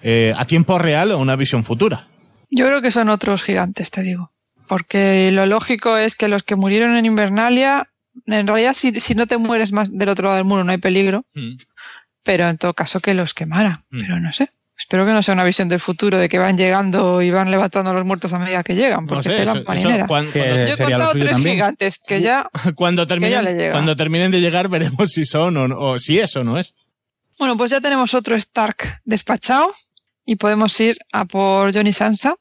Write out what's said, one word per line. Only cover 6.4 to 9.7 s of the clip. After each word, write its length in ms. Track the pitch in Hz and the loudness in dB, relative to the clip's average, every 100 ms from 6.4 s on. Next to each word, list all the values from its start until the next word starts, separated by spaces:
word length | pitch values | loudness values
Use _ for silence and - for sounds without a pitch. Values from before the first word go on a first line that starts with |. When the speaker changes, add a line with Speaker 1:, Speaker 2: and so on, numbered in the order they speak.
Speaker 2:
que 100 | - 196 | -2 -2
murieron 400 | 196 208 233 233 | 2 2 2 2
en 80 | 226 | 2
Invernalia, 840 | 214 202 202 233 247 269 277 - _ _ - - | 2 0 2 2 2 2 0 -4 _ _ -16 -4
en 200 | 214 202 | -2 2
realidad, 280 | 214 240 | 2 2
si, 180 | 262 254 220 | 2 -2 -2
si 140 | - | -2
no 120 | 220 233 | -2 0
te 100 | 240 | 0
mueres 340 | 226 226 214 | 0 0 0